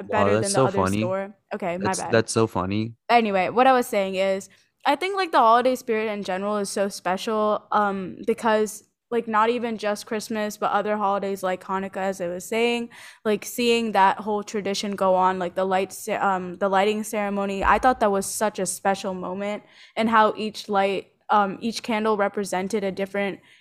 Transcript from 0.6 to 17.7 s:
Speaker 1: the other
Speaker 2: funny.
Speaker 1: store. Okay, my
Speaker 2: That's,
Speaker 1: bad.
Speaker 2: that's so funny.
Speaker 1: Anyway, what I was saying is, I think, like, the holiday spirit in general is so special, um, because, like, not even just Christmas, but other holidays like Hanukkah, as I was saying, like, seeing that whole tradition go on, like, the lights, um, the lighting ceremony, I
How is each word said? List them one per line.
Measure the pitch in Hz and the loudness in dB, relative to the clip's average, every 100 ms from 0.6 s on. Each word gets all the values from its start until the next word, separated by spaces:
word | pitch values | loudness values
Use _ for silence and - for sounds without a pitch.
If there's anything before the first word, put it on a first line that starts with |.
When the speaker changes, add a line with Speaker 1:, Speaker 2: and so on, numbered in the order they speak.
Speaker 1:
the | 135 | 2
other | 98 | 4
Speaker 2:
funny. | 95 104 | 0 0
Speaker 1:
store. | 180 190 196 - _ 208 | -2 -4 -6 -12 _ -6
Okay, | 185 180 | -4 -4
my | 196 | -2
Speaker 2:
That's, | 185 | -4
Speaker 1:
bad. | - | 0
Speaker 2:
that's | 113 110 | 0 2
so | 113 113 | 0 0
funny. | 95 92 104 113 - - | 0 -2 -2 -4 -6 2
Speaker 1:
Anyway, | 240 220 190 180 | 4 4 0 0
what | 208 262 | 4 4
I | |
was | 254 240 | 4 2
saying | 208 190 190 | -2 -2 0
is, | 190 196 - _ _ _ - | 0 -2 -6 _ _ _ -2
I | 285 | 0
think, | 370 392 | 0 -2
like, | 359 | 0
the | 320 | 4
holiday | 226 233 254 254 | 6 6 4 0
spirit | - 220 220 | -2 -2 -2
in | 208 | -4
general | 196 185 202 208 | -4 -4 -2 -2
is | 196 | -2
so | 220 196 | -2 -2
special, | - 180 190 240 220 214 208 - | -2 -4 -2 -2 0 0 -2 0
um, | 214 202 196 180 - - | 0 0 -2 -8 -6 -4
because, | 220 233 214 214 - - _ _ | -2 2 2 0 -6 -20 _ _
like, | 233 226 | -4 0
not | 214 226 | 2 2
even | 240 233 214 | 0 -4 -4
just | 208 208 - | -4 -4 -4
Christmas, | 220 - 220 214 - | -6 -4 -4 -4 -4
but | 196 | 0
other | 202 208 214 | 0 0 0
holidays | 196 202 196 196 | 0 0 -2 -2
like | 185 185 - | -2 -4 -4
Hanukkah, | 190 196 196 | -4 -4 -4
as | 190 190 | -4 -4
I | 175 | -6
was | 180 - | -6 -4
saying, | 226 233 240 233 - - - | 0 0 0 -6 -12 -20 -6
like, | 220 214 - | -2 -2 -2
seeing | - 240 233 226 | -2 2 2 2
that | 202 190 - | 4 4 2
whole | 208 208 | -2 -4
tradition | 202 214 196 202 208 190 | -4 -4 -4 -2 -4 0
go | 190 | 2
on, | 185 185 185 | 4 4 2
like, | 180 | -2
the | 190 190 | -2 0
lights, | 190 190 - 220 | 0 -2 -6 -6
um, | 202 202 185 180 175 | -2 0 0 -4 -4
the | 196 | 0
lighting | 190 208 214 | 2 2 0
ceremony, | 214 220 202 196 196 190 | -4 -4 -2 -2 -2 0
I | - | 2